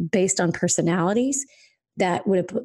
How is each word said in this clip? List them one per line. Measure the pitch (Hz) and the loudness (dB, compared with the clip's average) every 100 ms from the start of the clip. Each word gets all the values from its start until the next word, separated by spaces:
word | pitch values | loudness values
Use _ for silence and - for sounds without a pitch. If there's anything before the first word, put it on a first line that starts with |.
| 165 | -2
based | 202 185 - | 0 0 0
on | 175 | 0
personalities | - 175 - 165 175 175 214 262 277 - _ _ _ _ - | 0 0 0 0 2 0 0 0 -2 -8 _ _ _ _ -2
that | 180 - - | 0 0 0
would | 190 | 0
ap-, | 180 202 | 0 -6